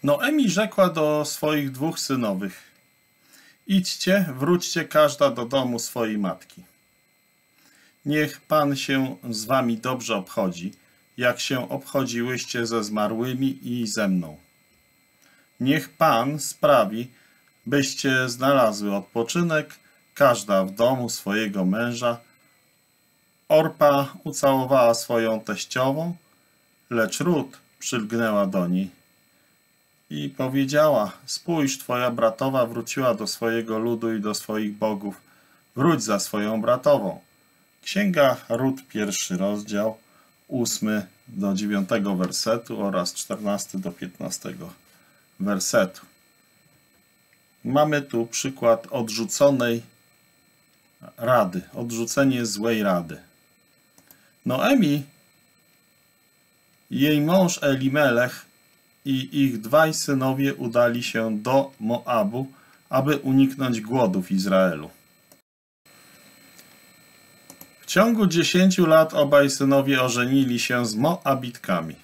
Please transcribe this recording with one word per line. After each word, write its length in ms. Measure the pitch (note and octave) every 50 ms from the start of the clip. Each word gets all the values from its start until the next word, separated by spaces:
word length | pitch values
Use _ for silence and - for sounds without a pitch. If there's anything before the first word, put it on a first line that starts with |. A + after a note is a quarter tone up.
Noemi 480 | - C#3 D3 C#4+ A#3+ C4+ D#4 D4+ C4 G3+
rzekła 380 | E3 F#3+ A3 G3 - - F#3+ F3+
do 360 | E3 E3 D#3 D3+ D3+ D3+ D3
swoich 480 | D3 - - - D3+ D#3 D3 C#3+ C3+
dwóch 280 | C3 B2+ C#3+ E3 - -
synowych: 720 | - - C3+ B2+ A#2+ G#2+ G2 F#2 G2+ F#2+ - - - _ _ _ _ _ _ _ _ _ _ _ _ _ _ - _ - _ _ _
"Idźcie, 600 | - G3 F#3+ F3+ - - - - F3+ F#3+ G3+ F#3 D#3 C3 B2+
wróćcie 460 | C#3 E3 F3+ F3 F3 - - E3+ D#3
każda 460 | - - D3+ D3+ C#3+ C#3 - D3 C3+
do 160 | A#2+ A#2+ A#2+
domu 320 | A#2 C3 C3+ B2+ B2+ A#2+ A2+
swojej 400 | - - - B2 A2+ A2 G#2+ G#2
matki. 440 | G2+ F2+ D#2+ - - _ - - - _ _ _ _ _ _ _ _ _ _ _ _ _ _ _ _ _ _ _ _ _ _ _ _ _ _ _ _
Niech 340 | C#3+ D3 D3+ D3+ D3 - -
Pan 360 | _ _ D#3 D#3 D3 C#3+ C#3+
się 400 | C3+ - - C#3 C3+ C3+ C3 C3 - - B2
z 140 | A2+ G#2+ G#2+
wami 320 | G#2+ - C3 A#2+ A#2 A#2
dobrze 400 | A2 - B2+ C3 B2+ A2+ A2 A2
obchodzi, 560 | G2+ F#2 - - A#2 G2+ F#2 F2 E2+ F2 G2 - _ _ _ _ _ _ _ _
jak 240 | - B2 B2 A#2+ -
się 280 | - - C3+ B2+ A#2+ -
obchodziłyście 1000 | C3+ C#3 - - - C#3 C3 A#2 A#2 A#2+ A#2+ B2 B2+ A#2+ - - - B2 A#2
ze 180 | A2+ A#2 A#2 G#2+
zmarłymi 760 | G#2 G#2+ G#2+ G#2 G#2 A2+ A2+ B2 B2+ B2+ B2+ C3+ C3+ C3+ -
i 240 | - B2 A#2+ B2 A#2
ze 220 | G#2+ G#2 A2+ G#2+ F#2+
mną. 280 | F#2 F2+ E2+ D#2 D2+ - _ _ _ _ _ _ _ _ _ _ _ _ _ _ _ _ _ _ _ _ _ _ _ _
Niech 280 | A#2+ C3 D3 D#3+ - -
Pan 500 | _ _ E3 D#3 C3 A2+ A#2+ C#3 D3+ D3+
sprawi, 720 | - - - _ - D3 C#3+ A#2+ G#2+ G2 G#2+ A2+ B2 B2+ _ _ _ _ _ _ _ _ _ _ _
byście 640 | A2+ C#3 C#3+ C3+ C3+ - - - C#3 C3 C3 B2+ B2+
znalazły 680 | A#2+ A#2+ B2+ C3+ C#3+ C3+ A#2+ G#2+ G#2 G#2 G#2 G#2 G3
odpoczynek, 800 | G3+ F#3+ _ _ A#2 A#3 - - F3 F3 E3 D#3+ D3+ D3+ - - _ _ _ _ _ _ _ _
każda 500 | - - C3 A#2+ G2+ - - G2+ F#2+ F#2+
w 60 | F#2+
domu 380 | F#2+ G#2+ A#2 B2 C3 B2+ B2 A2+
swojego 560 | - - - G2 G2+ G#2+ A2 G#2 G2 G2 F#2
męża". 540 | F#2 G2 A2 A#2 A#2+ A#2+ A#2 B2 A#2+ A#2 A#2 _ _ _ _ _ _ _ _ _ _ _ _ _ _ _ _ _ _ _ _ _ _ _ _ _ _
Orpa 640 | D#3 D#3 D#3+ D#3+ - - D#3 C#3+ C#3+ C#3 C#3 C3+ - - -
ucałowała 680 | D#3 C#3+ - - C#3 C3+ C3 C3 B2+ C#3 C3 A#2+ A#2+ A#2
swoją 460 | A#2 - - A#2+ A#2 A2+ A2+ A2 A2
teściową, 760 | - - G2+ F#2+ - - - C3 B2+ C3+ C#3 D#3 E3 F3 F3 - _ _ _ _ _ _ _ _ _ _ _ _ _ _
lecz 300 | B2 A#2 A2 G#2 - -
Rut 380 | D3 F3 F3 D3 A#2+ - - - _ _ _ _
przylgnęła 680 | - - B2+ A#2+ G#2+ G2+ A#2 A#2 A#2 A2 G#2+ G2+ G2+
do 220 | F#2+ G2 F#2+ F2+ F2
niej 220 | F2+ F#2 G2 F#2 - _ _ _ _ _ _ _ _ _ _ _ _ _ _ _ _ _ _ _ _ _ _ _
i 180 | D3+ - D3 C#3
powiedziała: 840 | - - C3 C3 C3+ C#3 C3+ C3+ C#3+ D3 D#3 D#3 C#3 A#2 G#2 G2 - - -
"Spójrz, 520 | - - - _ F3 E3+ D#3 C#3+ C3+ - -
twoja 320 | - - B2 B2 B2 B2
bratowa 560 | A#2+ A#2+ A#2 A2 A2 - C3+ C3+ C3+ C3 A#2+
wróciła 480 | A2+ A#2 A#2 A2+ - - C#3 C3 B2+ A2+
do 120 | G#2 A2
swojego 520 | G2 - - A#2 A#2 A2+ A#2 A2+ A2+ A2 A2
ludu 360 | A2+ A#2+ A#2 A2 A2+ A2+ A2+
i 60 | A2
do 140 | G2+ G#2+ G#2
swoich 400 | - - - G#2+ G#2+ G#2+ G#2 G2+
bogów. 460 | G#2 A2 G#2+ G#2+ F#2+ G2+ G2+ F#2+ - _ _ _ _ _ _ _ _ _ _ _
Wróć 260 | A#2+ C3+ E3+ E3 B2+
za 160 | G#2+ A2 G#2 G2
swoją 420 | - - - G#2 G#2 G#2+ A2+ A2
bratową". 600 | A2 A2+ B2 B2+ - D3 A2+ A2 G#2 F#2 E2 - _ _ _ _ _ _ _ _ _ _ _ _
Księga 540 | _ - - G3 G#3 G3 F3 D#3 C#3 C3 B2 - - -
Rut, 380 | A#2 A#2 C3 C3+ C3 - - _
pierwszy 480 | - G#2+ G#2+ G2+ G2 - - - F#2
rozdział, 600 | F2+ F#2+ G2+ G#2 G#2 G#2 A2 G#2+ G2+ G#2+ A2 - - _ _ _ _ _ _ _ _ _ _
ósmy 580 | - B2 A#2 A2+ - - G#2+ G#2+ G#2+ G#2+ G2 - _ _ _ -
do 260 | A2+ G2 G2+ G2 G2
dziewiątego 600 | F#2+ G#2+ G#2 G#2 G2 G2 F#2 A#2 A2 G2 G2+ G2
wersetu 680 | F2+ F2+ E2+ - - - A2+ A2+ A#2 - - A#2 G#2+
oraz 320 | G2+ G2+ F#2+ F#2 F2+ - -
czternasty 640 | - - - A2 G2 G#2+ G2+ G2+ G3+ - - - F#3+
do 140 | F#3+ -
piętnastego 800 | F3+ - - F#3 - _ - F#3 - - - - - - F2 F2+ - _ _ _ _ _ _ _ _ _ _ _ _ _
wersetu. 600 | F#2+ G2+ G2+ F#2+ - - - A#2 F#2+ F#2 - - - _ _ _ _ _ _ _ _ _ _ _ _ _ _ _ _ _ _ _ _ _ _ _ _ _ _ _ _ _ _ _ _
Mamy 380 | A#2+ C3 D3 D3+ D3+ D3+ D3
tu 240 | C#3 - - A#2 A#2
przykład 600 | A#2 - - - C#3 C3+ - B2 A#2 A2+ A2+ - -
odrzuconej 920 | A2+ B2+ A#2 G#2+ G#2 A2 A2+ G2+ - - C#3+ C#3+ C#3 B2+ A#2+ A#2 A#2 A#2 A#2 - _ _ _ _ _ _ _ _ _ _ _ _ _ _ _ _ _ _ _ _ _ _ - - _
rady, 460 | - A#2 A2+ B2+ A#2+ G#2+ F#2 F2 F2+ - - -
odrzucenie 720 | - A#2+ A#2 A#2 A2+ A#2 A2+ - C#3 C#3 C3+ C3 B2 A#2+
złej 360 | A2 G2 G2+ G#2+ A#2 A#2 G#2+
rady. 380 | G#2 G2+ F#2 F2 E2+ D#2+ D#2 - - _ _ _ _ _ _ _ _ _ _ _ _ _ _ - _ _ - _ _ _ _ _ _
Noemi, 560 | - B2+ B2+ - A#3 C#4 B3+ G3 D3 C#3+ D3 C#3 - _ _ _ _ _ _ _ _ _ _ _ _ _ _ _ _ _ _ _ _ _ _ _ _ _ _ _ _ _ _ _ _ _ _ _ _
jej 300 | B2+ B2 C#3 D3+ D3+ D3
mąż 380 | D3 D#3 F3+ F#3+ F#3 E3+ - -
Elimelech 840 | - C#3+ C3+ C3 C3 C3+ C3+ D3+ D3 C3 A#2 A#2 B2 C3 - - - _ _ _ _ _ _ _ _ _ _ _ _
i 240 | C#3 C3+ C3 C3 C3 - C#3+ C#3
ich 160 | C3+ A#2+ G#2+
dwaj 340 | G#2+ A2+ C3+ D#3 D#3+ D#3 D3+
synowie 600 | - - - C#3+ C3+ C3 C3 C3 C3+ C#3 C#3 -
udali 480 | - C3 A#2+ A#2 A#2+ A#2+ A#2+ A#2 A#2+
się 360 | A#2 - - A2+ A2+ A2+ A2 G#2
do 320 | G#2+ B2 C3 C#3 C3+ C#3 - _
Moabu, 680 | A2 A2 A#2+ A#2+ - B2+ B2 A2+ G2+ G2 A2+ B2+ C3+ C3+ - _ _ _ _ _ _ _
aby 260 | B2+ C3 C3+ D3 D3
uniknąć 640 | C#3 - C3+ C3 C3+ C3+ C3+ - - C3 B2+ A#2+ A2
głodu 420 | G#2+ A2 A#2+ C3 A#2+ G2 F#2 G2
w 100 | F2+ -
Izraelu. 580 | F#2+ F#2+ F#2+ G2+ F#2+ F#2+ F#2+ F#2 E2 D#2 D2+ - - _ _ _ _ _ _ _ - _ _ _ _ _ _ _ _ _ _ - - _ _ _ - _ - - - _ - - _ - - _ - _ _ _ _ _ _ _ _ _ _ _ _ _ _ _ - _ - _ _ _
W 60 | -
ciągu 400 | - - F3+ G#3+ A#3 A#3 G#3+ G#3
dziesięciu 600 | F#3 D#3+ E3+ D#3 - - F3+ F#3 F#3+ F#3 - F3
lat 280 | D#3+ D#3+ D#3+ D#3 D#3 -
obaj 360 | D#3 D3 C#3 D3 C#3+ C#3+ C#3
synowie 520 | C3+ - C#3 C3+ C#3 C#3 C3+ C3+ C#3 C3
ożenili 560 | B2+ B2 A2+ A#2+ B2 B2+ C3+ C#3 C3+ B2 A#2+ A#2
się 280 | - - B2+ B2 A#2+
z 80 | A2+ G#2+
Moabitkami. 1000 | G#2+ C3 D#3 F3 - - C#3+ C3+ B2+ B2+ B2 A#2 - - - F#2+ E2+ D#2+ D#2+ C#2 -